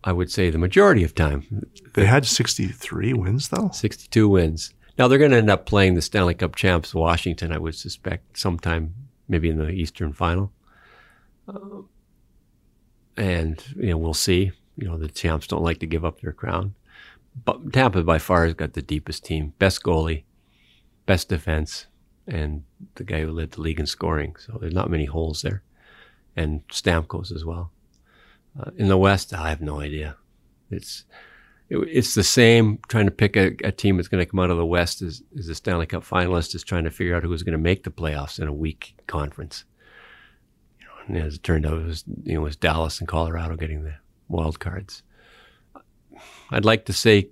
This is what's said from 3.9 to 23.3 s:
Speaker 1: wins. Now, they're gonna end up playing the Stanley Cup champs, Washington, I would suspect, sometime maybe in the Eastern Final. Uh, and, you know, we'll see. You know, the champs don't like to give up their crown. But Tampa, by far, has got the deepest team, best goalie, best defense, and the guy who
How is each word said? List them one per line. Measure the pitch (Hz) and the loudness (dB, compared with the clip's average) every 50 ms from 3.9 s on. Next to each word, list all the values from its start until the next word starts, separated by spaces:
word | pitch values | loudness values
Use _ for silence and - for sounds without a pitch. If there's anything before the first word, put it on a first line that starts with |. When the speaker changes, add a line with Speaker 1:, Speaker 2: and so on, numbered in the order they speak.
| - - - - - 113 107 104 | -4 -6 -16 0 4 6 6 8
Speaker 1:
wins. | 98 92 85 78 80 80 - - _ _ _ _ _ | 6 6 4 4 0 -4 -10 -12 _ _ _ _ _
Now, | - 127 123 | 4 6 6
they're | 135 139 | 8 8
gonna | 151 143 127 | 8 8 8
end | 117 110 107 | 6 6 6
up | 98 - - | 4 2 2
playing | - 107 101 98 92 90 | 0 4 6 6 6 4
the | 87 | 2
Stanley | - - - 104 92 87 82 | 0 0 0 2 2 2 2
Cup | - 92 78 - | 0 -2 -4 -2
champs, | - - 95 90 85 82 - - | 0 2 2 2 2 0 -2 -2
Washington, | 85 82 82 85 85 - 90 82 - 85 82 | 0 2 2 2 2 0 -4 -4 -4 -6 -6
I | 78 78 | -4 -4
would | 80 80 80 | -6 -8 -8
suspect, | - - 90 - - - 92 - - _ _ _ - | -10 -12 -14 -14 -10 -8 -8 -8 -8 _ _ _ -4
sometime | - 95 87 82 - 87 82 82 80 78 87 120 139 - _ _ _ - | -4 -2 -4 -2 -2 -2 -2 -2 -2 -6 -8 -12 -16 -20 _ _ _ -2
maybe | 95 82 80 82 | -2 0 0 0
in | 78 78 | 0 -2
the | 78 78 | -2 -4
Eastern | 90 95 80 76 _ - 87 73 | -2 -4 -4 -6 _ -6 -6 -6
Final. | 71 - 87 82 85 95 98 98 _ _ _ _ _ _ _ _ - - _ _ _ _ _ _ _ _ _ - | -4 -2 0 0 2 0 -2 -4 _ _ _ _ _ _ _ _ -20 -20 _ _ _ _ _ _ _ _ _ -18
Uh, | 196 190 196 202 202 196 - _ _ _ _ _ _ _ _ _ _ _ _ _ _ _ _ _ _ _ _ _ _ _ _ _ _ | -18 -16 -16 -18 -18 -20 -20 _ _ _ _ _ _ _ _ _ _ _ _ _ _ _ _ _ _ _ _ _ _ _ _ _ _
and, | - 107 95 90 85 80 80 78 - - - 143 | -4 -2 -2 0 0 -2 -4 -6 -8 -12 -16 -10
you | - - 101 | -4 -2 -2
know, | 85 80 | 0 0
we'll | 80 82 78 | -2 -2 -2
see. | - - - 92 90 98 95 - _ _ _ _ | -2 0 2 2 2 2 0 -4 _ _ _ _
You | - - 92 | -10 -8 -6
know, | 82 80 | -6 -6
the | 78 76 | -8 -8
champs | - - - 85 80 78 - | -8 -4 -2 0 0 -2 -2
don't | - 95 78 | -4 -4 0
like | 85 82 82 - | 0 0 -2 -2
to | 85 | -4
give | 80 80 82 82 | -4 -4 -2 -2
up | 82 78 _ | -4 -6 _
their | - - | -10 -12
crown. | - _ - - 90 90 95 101 101 _ _ _ _ - - - - _ _ _ _ 127 - | -10 _ -6 -4 -4 -4 -4 -6 -8 _ _ _ _ -20 -20 -20 -20 _ _ _ _ -4 -4
But | - - - - 151 | -4 -4 -4 -8 -2
Tampa, | - 131 131 120 98 92 | 2 2 2 4 2 2
by | 80 82 82 78 | 2 2 2 2
far, | - - 92 87 82 | 2 2 4 4 4
has | 82 78 | 2 0
got | - 78 73 - | -2 -6 -6 -6
the | 78 | -8
deepest | 71 - 76 76 - - 80 - _ | -6 -4 -6 -6 -4 -8 -12 -12 _
team, | - 80 78 76 73 - _ | -6 -4 -4 -4 -6 0 _
best | 98 95 - - | 2 2 2 0
goalie, | - 90 85 80 80 82 80 76 _ _ _ _ _ _ _ _ _ _ _ _ _ _ _ _ _ | 0 0 2 2 2 0 -4 -6 _ _ _ _ _ _ _ _ _ _ _ _ _ _ _ _ _
best | - 95 85 - - | 0 0 0 0 -4
defense, | 101 82 - 82 78 78 78 - - - - _ _ _ _ _ _ _ _ | -6 -4 -2 -2 -2 -2 -2 -6 -10 -16 -16 _ _ _ _ _ _ _ _
and | - - 82 76 76 76 73 71 _ _ _ - - _ | -8 -6 -6 -4 -6 -6 -10 -12 _ _ _ -20 -20 _
the | - - | -16 -8
guy | - 80 78 | -6 -4 -4
who | 78 80 | -4 -4